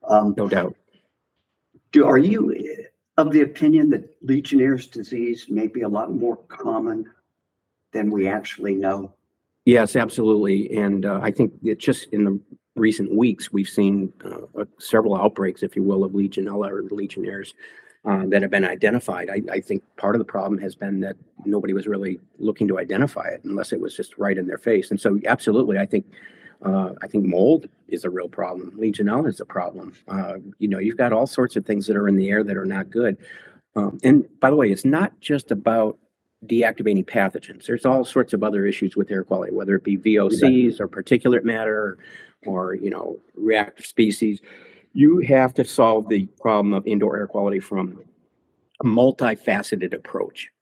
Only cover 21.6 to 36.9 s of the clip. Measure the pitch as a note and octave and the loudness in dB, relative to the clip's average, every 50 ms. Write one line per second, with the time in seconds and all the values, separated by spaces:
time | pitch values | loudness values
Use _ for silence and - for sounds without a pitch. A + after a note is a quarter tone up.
21.6 | - - F#2+ G2 F#2+ G#2+ G2+ F#2+ G2 F#2+ F#2 - _ _ _ _ - G#2+ G#2 - | -2 -2 -4 -4 -4 -4 -6 -6 -4 -6 -8 -8 _ _ _ _ -4 -4 -2 0
22.6 | A2 G2+ F#2+ F#2 F2 E2+ G2 G2 C#3 C#3+ - - - F2 - - _ - G2 G2+ | -2 -2 0 -2 -4 -4 -2 -2 -2 -2 -2 -6 -8 -8 -8 -8 _ -8 -8 -8
23.6 | F#2+ - - G2 F#2 F#2 - - - - _ - G#2 G2 F#2+ F#2+ F2+ F2+ - - | -6 -6 -6 -6 -6 -8 -8 -10 -12 -12 _ -6 -4 -2 -2 -2 -4 -6 -8 -6
24.6 | _ A#2 A2+ G2 F#2 - G#2+ G2+ - A2 G2 G#2 - G#2 A#2+ - - - G#2 A#2 | _ 0 0 0 0 -2 -6 -2 0 0 0 0 0 0 -2 0 0 0 2 2
25.6 | B2+ - G2+ G2 G2 - - G#2 - - - - - - - - - - _ _ | 2 0 0 -2 -2 0 -2 -4 -4 -4 -20 -20 -20 -20 -20 -20 -20 -20 _ _
26.6 | - G2 F#2+ F#2+ F#2+ F#2 F#2+ - - G2+ - G#2+ G2 F#2+ F2 F2+ F#2+ B2+ D#3+ D#3 | -4 -2 0 0 -2 -4 -6 -10 -14 -4 -2 0 0 2 2 4 6 6 4 4
27.6 | - - _ _ _ - - E2+ - F#2 F2+ F#2 F2+ F2 - - F#2+ F2+ F2+ F#2 | 2 -6 _ _ _ -10 -10 -6 -6 -6 -6 -6 -8 -8 -8 -8 -8 -6 -8 -10
28.6 | F2+ - G2 G#2 A2 A2 G2+ - G#2+ G2+ G#2+ C3 D#3+ C#3+ G2+ - - _ - F#2+ | -12 -14 -8 -4 -2 -2 -2 0 -2 0 0 0 -2 -2 -4 -6 -12 _ -8 -6
29.6 | F2+ F2 F2+ F#2+ F#2 F2+ - _ _ - F#2+ F#2+ F#2 F#2 F#2+ F#2+ - G2 - _ | -6 -6 -8 -12 -16 -16 -20 _ _ -10 -8 -8 -6 -6 -8 -12 -14 -18 -10 _
30.6 | G#2+ G2+ G2 F#2+ F#2+ A2 A2+ - B2+ A#2+ A2+ A2 B2+ C3+ - - B2+ A#2+ - A#2+ | -4 -2 -2 0 -2 -2 0 0 0 2 2 0 0 0 0 -2 -2 -2 -2 -6
31.6 | G2+ - G#2+ G2+ G2 G#2 G#2+ G2+ G#2 G2+ G2 F#2+ F#2+ F#2+ G2+ G#2+ G#2+ G#2 G2 F#2 | -4 -2 -4 -2 0 0 0 0 2 2 2 2 2 2 0 0 0 -2 -4 -6
32.6 | G2 F#2+ F#2+ G2 F#2 F2 - A2+ B2 A2+ G2 - - - - - - - - _ | -6 -6 -6 -6 -8 -6 -4 -2 -2 -2 -2 -4 -10 -20 -20 -20 -20 -20 -20 _
33.6 | _ _ _ G#2+ G#2 G2 - - - C3 B2+ C#3+ - - _ _ - C3 D3 D3+ | _ _ _ -4 -4 -4 -6 0 4 6 6 6 4 0 _ _ 2 4 4 4
34.6 | C3 G#2 G2 F#2+ - C3+ C#3+ D#3+ F#3+ - _ _ - - D3 C#3+ - - A2+ G2 | 4 2 2 0 0 0 2 2 0 -2 _ _ -4 -2 -2 -2 -2 -4 -6 -2
35.6 | - A#2 A2+ A2+ A2 G#2+ G#2 _ _ _ _ _ _ _ _ _ - A2 A#2 A#2 | 0 0 2 2 0 0 -2 _ _ _ _ _ _ _ _ _ -6 -2 0 2
36.6 | A#2 A2 A2 - A#2 G#2+ | 2 2 0 0 -2 0